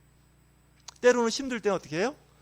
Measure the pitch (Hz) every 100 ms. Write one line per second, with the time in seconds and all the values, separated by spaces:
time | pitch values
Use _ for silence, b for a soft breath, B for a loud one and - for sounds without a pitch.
0 | _ _ _ _ _ _ _ _ - -
1 | 247 247 226 - 269 240 202 175 131 151
2 | 233 302 _ b